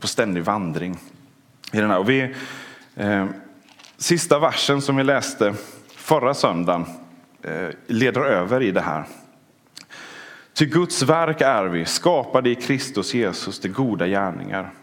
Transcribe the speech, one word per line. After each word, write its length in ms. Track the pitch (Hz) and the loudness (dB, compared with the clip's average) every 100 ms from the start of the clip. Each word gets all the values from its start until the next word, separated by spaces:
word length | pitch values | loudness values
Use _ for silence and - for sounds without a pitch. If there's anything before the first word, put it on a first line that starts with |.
på 60 | 104 | -6
ständig 380 | - 113 87 | -2 -2 -2
vandring 540 | 87 104 90 80 87 90 - - - _ _ _ - | -2 -2 -2 -4 -6 -8 -14 -20 -20 _ _ _ -6
i 80 | 107 | 0
den 100 | 107 | 2
här. 80 | 92 | 2
Och 100 | 101 | 2
vi, 260 | 135 131 131 - - - - - | 2 0 -6 -12 -14 -18 -20 -18
eh, 320 | - 101 101 98 - - - _ - - - | -6 0 0 0 -4 -16 -20 _ -20 -20 -8
sista 420 | - 175 - 147 | 0 0 4 4
versen 440 | 156 - - 143 | 4 2 2 2
som 140 | 135 135 | 2 2
vi 80 | |
läste 500 | 135 135 - - 104 101 - - - | 2 2 -2 0 0 0 -8 -18 -20
förra 460 | - - 156 123 | -16 0 2 2
söndagen, 520 | 139 127 85 87 87 - - - - - _ | 2 2 2 0 0 -2 -10 -20 -20 -20 _
eh, 260 | - 80 90 73 - | -10 -6 -6 -8 -4
leder 340 | 113 127 123 | 0 2 2
över 420 | 139 101 92 127 | 2 2 2 2
i 80 | 120 | 2
det 100 | 92 | 0
här. 240 | 87 76 71 - - _ _ _ _ - - - - - - - - | -2 -4 -6 -14 -20 _ _ _ _ -20 -20 -20 -18 -18 -20 -20 -12
"Ty 140 | - 151 | 0 2
Guds 360 | 160 175 - | 4 2 2
verk 380 | 131 160 160 160 | 4 4 2 4
är 240 | 170 117 | 4 4
vi, 200 | 95 87 | 2 0
skapade 680 | 82 - 180 165 120 127 127 | -2 0 2 2 2 2 2
i 40 | |
Kristus 600 | 120 - 135 135 - 92 | 0 0 -2 -2 -4 -2
Jesus 460 | 120 107 82 - - | -2 -2 -2 -8 -8
till 120 | 98 | -6
goda 340 | 98 131 98 87 | -2 -2 0 0
gärningar, 640 | 98 98 90 92 98 90 - | 0 0 -4 -8 -8 -8 -14